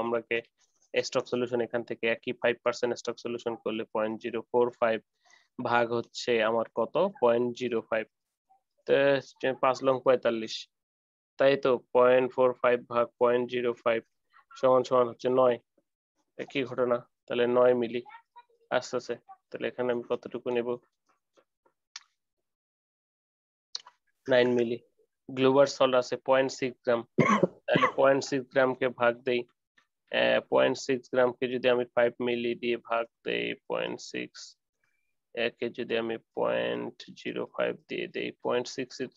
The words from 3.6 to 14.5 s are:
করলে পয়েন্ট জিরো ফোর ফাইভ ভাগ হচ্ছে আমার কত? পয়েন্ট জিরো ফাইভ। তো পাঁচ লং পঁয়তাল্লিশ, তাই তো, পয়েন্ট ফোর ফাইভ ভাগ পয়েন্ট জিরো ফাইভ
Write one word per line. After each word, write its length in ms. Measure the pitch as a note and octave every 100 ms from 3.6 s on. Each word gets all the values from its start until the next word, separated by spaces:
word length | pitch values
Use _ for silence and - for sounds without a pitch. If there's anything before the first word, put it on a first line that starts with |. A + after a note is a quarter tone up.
করলে 200 | A2+ A2 A2 A2+
পয়েন্ট 200 | A2 A2
জিরো 160 | A#2 A2+ -
ফোর 180 | B2 A#2+ -
ফাইভ 180 | A#2 A2 - _ _ _ _ - A#2+
ভাগ 160 | A#2+ A#2 A#2+
হচ্ছে 340 | A#2+ - - A#2 A2
আমার 180 | A#2 A2+ -
কত? 180 | A2 D3 G3 G3
পয়েন্ট 260 | A#2+ A#2+ B2 A#2+
জিরো 200 | B2 A2+ -
ফাইভ। 160 | A2+ G#2+ _ _ _ _ _ _ _ -
তো 80 | C#3 C#3 C3+ - _ C3+ B2+
পাঁচ 140 | C3+ B2+ C3+
লং 100 | C3 C3+
পঁয়তাল্লিশ, 500 | A#2+ A#2+ A2+ A2 - - _ _ _ _ _ _ _
তাই 140 | C3+ C#3
তো, 80 | C#3 A#2+ - B2+
পয়েন্ট 320 | B2 B2+ B2+ C3
ফোর 140 | B2+ B2
ফাইভ 160 | B2 B2 B2
ভাগ 120 | A#2+ A#2 _
পয়েন্ট 220 | A#2+ B2 A#2+
জিরো 180 | B2 A#2+ A#2
ফাইভ 180 | A#2+ A2+ - _ _ _ _